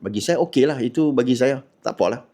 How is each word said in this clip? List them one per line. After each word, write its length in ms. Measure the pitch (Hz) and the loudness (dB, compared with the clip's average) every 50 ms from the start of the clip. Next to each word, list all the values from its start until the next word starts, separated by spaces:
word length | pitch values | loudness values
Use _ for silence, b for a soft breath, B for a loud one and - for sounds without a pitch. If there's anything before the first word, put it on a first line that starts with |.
Bagi 160 | - 104 104 104 | -10 -8 -6 -4
saya, 240 | - - 170 - | -2 -2 0 0
okeylah, 400 | 165 165 - 139 127 151 147 131 | -2 0 2 2 2 2 2 -2
itu 320 | 117 123 127 165 156 151 139 | -4 -2 0 0 0 2 2
bagi 240 | 120 123 127 127 117 | 2 2 2 2 2
saya, 240 | 127 135 139 131 - _ _ _ - | 2 0 0 -2 -6 _ _ _ -8
tak 80 | - - | -8 -4
apalah. 320 | - 95 90 113 120 - _ | -2 -2 -2 -2 -4 -10 _